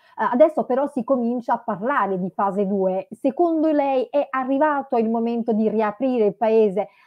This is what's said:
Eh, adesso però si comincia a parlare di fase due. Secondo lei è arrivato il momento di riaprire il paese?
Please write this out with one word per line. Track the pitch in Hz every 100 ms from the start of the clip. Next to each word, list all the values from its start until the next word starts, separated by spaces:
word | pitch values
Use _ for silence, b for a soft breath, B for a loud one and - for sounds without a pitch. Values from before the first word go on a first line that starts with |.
| b b
Eh, | 226
adesso | 247 311 320
però | 220 254 285
si | 269
comincia | 226 269 233 247 233
a | 240
parlare | - 190 220 285 196 190
di | 185
fase | - 202 190 196
due. | 202 190 185 190
Secondo | - 277 254 339 320 320
lei | 294 277 262 262
è | 285 277
arrivato | 262 254 269 302 285 269 240
il | 226
momento | 233 233 233 233
di | 214 220
riaprire | 214 214 208 262 247 208
il | -
paese? | 220 226 214 190 196 b